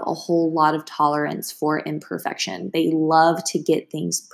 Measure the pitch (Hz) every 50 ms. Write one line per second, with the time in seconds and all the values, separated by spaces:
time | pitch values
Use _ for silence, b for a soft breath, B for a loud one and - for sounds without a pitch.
0 | - - 165 - - - 170 170 165 160 165 160 156 156 156 151 - - - -
1 | 147 147 147 147 147 151 - - - - - - 151 151 156 - - 156 151 151
2 | - - - - - - - - - - 92 87 - - - 165 160 165 160 156
3 | 156 156 160 160 160 170 165 170 - - - 156 - - 156 151 - _ - 156
4 | 175 170 - - - -